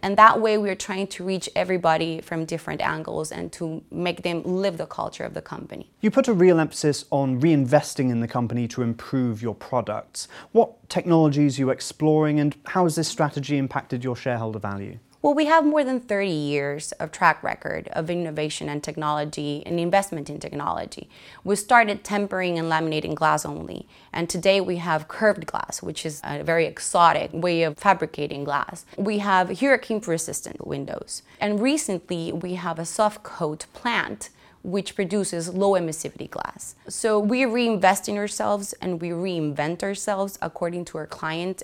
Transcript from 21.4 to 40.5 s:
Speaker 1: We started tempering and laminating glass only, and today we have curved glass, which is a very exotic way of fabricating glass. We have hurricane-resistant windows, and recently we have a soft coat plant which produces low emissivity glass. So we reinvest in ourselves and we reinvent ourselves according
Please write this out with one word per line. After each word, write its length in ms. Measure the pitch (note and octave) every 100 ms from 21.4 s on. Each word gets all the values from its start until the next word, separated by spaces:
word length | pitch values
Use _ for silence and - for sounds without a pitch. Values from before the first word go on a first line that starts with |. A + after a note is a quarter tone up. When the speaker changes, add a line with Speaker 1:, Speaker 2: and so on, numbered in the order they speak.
| F3+
Speaker 1:
We 120 | G3+
started 480 | G#3 A#3+ A3 G3+ -
tempering 540 | G#3 G3+ F#3 F#3 E3+
and 120 | E3
laminating 440 | D#3+ D#3+ D#3 D#3+ D#3
glass 320 | D#3 D3+ D3+
only, 420 | D3 - - - - -
and 160 | - E3+
today 320 | E3+ F#3+ G3
we 160 | F#3 F3
have 320 | E3+ D#3 D#3
curved 380 | - A3 G3+ -
glass, 360 | - - -
which 220 | F3 D#3 D#3+
is 160 | D3 -
a 180 | D3
very 240 | D3+ E3 D#3
exotic 640 | - - F#3 E3+ D3+ -
way 300 | - F3+ E3+
of 160 | D#3+ D3+
fabricating 680 | G#3 F#3 D#3 - D3 C#3+ C#3+
glass. 400 | C#3 - F#3+ - -
We 180 | G3+ G#3
have 400 | G3+ F#3+ F3+ F3
hurricane-resistant 1080 | C#4 A#3+ - A3 G#3 E3 - - - - -
windows, 560 | C#3 C#3 - - - - -
and 180 | G#3 G#3
recently 720 | A#3+ D4+ - F#3 - E3+ E3+
we 260 | F3 F3+ F3+
have 220 | F3 D#3+
a 60 | E3
soft 380 | - G#3+ G#3
coat 420 | - - D#3+ D#3 -
plant 560 | - A#3+ A3+ - - - - - _
which 320 | - F#3+ - -
produces 580 | F#3+ G3+ F#3 E3+ E3
low 200 | F3+ G3
emissivity 580 | F#3+ E3+ D#3 - - -
glass. 440 | - - - - - -
So 300 | - A3+ G#3+
we 260 | G#3 B3+ C4
reinvest 640 | A3+ A#3+ G#3+ F#3 G3+ -
in 80 | G#3
ourselves 560 | G#3 - G#3+ G3+ G3+ -
and 180 | F3+ F3
we 120 | E3+
reinvent 720 | E3+ F#3 F3 D3+ C#3+ D3+ E3+
ourselves 560 | G3+ G3 - G3 G3 G3
according 460 | E3+